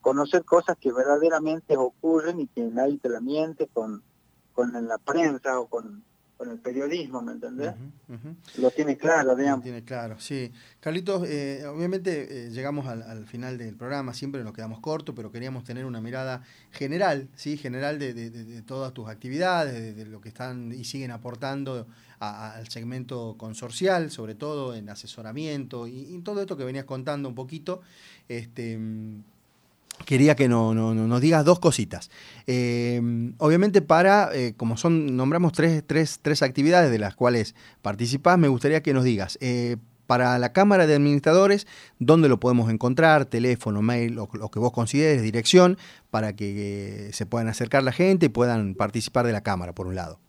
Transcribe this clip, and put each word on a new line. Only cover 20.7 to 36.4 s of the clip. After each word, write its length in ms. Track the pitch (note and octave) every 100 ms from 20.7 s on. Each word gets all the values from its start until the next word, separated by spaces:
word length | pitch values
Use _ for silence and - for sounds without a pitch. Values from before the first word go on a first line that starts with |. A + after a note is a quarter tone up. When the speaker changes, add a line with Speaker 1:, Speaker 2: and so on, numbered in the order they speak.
Speaker 2:
y 100 | A#2+
siguen 300 | A#2 C#3 C3
aportando 720 | A#2 A#2+ A#2 C3+ C#3 C3+ B2+ A2+ _ _ _
a, 100 | G#2+
a, 280 | G#2 A2 A2
al 100 | A2+
segmento 680 | A#2+ A#2 C3 B2+ B2+ A2+ A2
consorcial, 720 | A2+ A2 B2 A#2 F#3 F#3 D#3+
sobre 240 | - A2
todo 400 | G#2 D3 D3 C3+
en 140 | A2+ G#2
asesoramiento 960 | G2+ A2 - A2 B2 D#3 C#3+ C#3 B2 A#2
y, 260 | B2+ C#3
y 60 | F3+
todo 180 | F3 G#3
esto 160 | F#3+ D#3+
que 80 |
venías 220 | C3 C3+ C3+
contando 420 | C3 C3 D3 C#3
un 80 | B2
poquito. 460 | C3 D#3+ D#3 F3+ _ _ - - _
Este, 480 | A#2+ A#2 A#2 A#2 A2+
mm, 460 | A2 A2 A2 G#2+ G#2 _ _ _ _ _ _ - -
quería 280 | C3+ D3
que 140 | D3 C3
no, 260 | A#2+ A2+
no, 200 | A2+ A2+
no, 120 | A2+ A2+
nos 140 | A#2+
digas 240 | D3 D#3+
dos 160 | D3 F3
cositas. 500 | F3 C3 G#2 F2 - - - - -
Eh, 520 | B2+ B2 A#2+ A#2+ A#2+ A#2 A#2 A#2 -
obviamente 440 | D3+ E3 G#3 G3
para, 480 | D3 E3 F#3 G3+ F#3+
eh, 200 | C3+ B2 G#2+
como 200 | A#2 A2
son, 400 | E3+ E3 D3 B2+
nombramos 360 | C3 E3 F3
tres, 320 | - D#3+ D#3+ -
tres, 320 | D3+ D#3 -
tres 220 | - C#3+